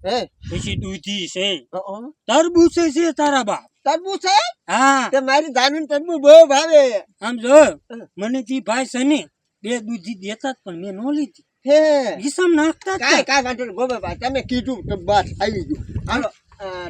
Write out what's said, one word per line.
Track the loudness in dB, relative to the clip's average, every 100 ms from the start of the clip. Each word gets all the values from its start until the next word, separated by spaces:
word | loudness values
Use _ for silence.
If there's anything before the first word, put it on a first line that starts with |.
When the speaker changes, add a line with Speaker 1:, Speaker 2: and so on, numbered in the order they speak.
Speaker 1:
હે? | -6 -6
Speaker 2:
પછી | -8 _ -12 -10 -8 -8
દૂધી | -10 -12 -8 -8 -8
છે, | -6 -4 -6 _
Speaker 1:
અ, | -12
અ. | -12 -14 -16 _ 0
Speaker 2:
તરબૂચ | 2 2 4 4
છે | 4 -2 0 -2
તારા | 0 0 0
બાપ. | -2 -6 _ _
Speaker 1:
તરબૂચ | -4 -4 -4 -6
છે? | 0 2 0 -8 -4
Speaker 2:
હા. | 2 4 2 0
Speaker 1:
તે | -2
મારી | 2 0 2
જાનુને | 0 0 0 -4
તરબૂચ | -4 -4 2
બહુ | 10 10 10
ભાવે. | 4 4 4 4 0 -8 _
Speaker 2:
આમ | -8 -6
જો, | 6 6
Speaker 1:
હા. | 6 2 _ -18 -18 -10
Speaker 2:
મને | -6 -6
તી | -4 -8
ભાઈ | -4 -4 -4
છે | -2
ને, | 0 -2 -4 _ _ _
બે | -8 -8
દૂધી | -8 -12 -12
દેતા | -12 -12 -10 -10
જ | -10
પણ | -14 -12
મેં | -12
નો | -8 -6
લીધી. | -4 -6 _ _ _ 2
Speaker 1:
હે. | 4 6 2 0 -6
Speaker 2:
ઈસમ | -6 0 2
નાખતા | 2 2 -2 -8 -4
જ |
Speaker 1:
કાંઈ, | 0
Speaker 2:
હતા. | 0
Speaker 1:
કાંઈ | 2 -2
વાંધો | -2 -6
નહીં, | -8 -6
ગોબરભાઈ, | -4 -4 -8 -8
તમે | -6 -6
કીધું | -4 -6 -4 -8 -8
તો | -8
બસ | 0
આવી | 0 0 -6 -6
ગયું. | -4 -8 -10 -8 -10 -4
હાલો, | -4 -6 _ _ -16
અ, | -12 -12